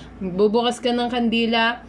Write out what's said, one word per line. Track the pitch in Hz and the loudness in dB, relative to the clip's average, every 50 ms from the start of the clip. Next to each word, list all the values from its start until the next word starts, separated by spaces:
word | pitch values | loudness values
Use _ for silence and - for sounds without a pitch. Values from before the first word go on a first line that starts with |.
| - - - - | -18 -16 -12 -8
Bubukas | 196 185 175 190 208 214 208 233 233 247 233 | -8 -4 0 2 2 4 4 2 2 0 -2
ka | - - 240 240 | -2 -2 0 0
ng | 240 240 240 | 0 0 -2
kandila, | 247 247 240 226 220 233 233 220 240 226 226 233 240 - - | 0 0 0 2 2 2 2 2 2 2 2 2 0 -2 -8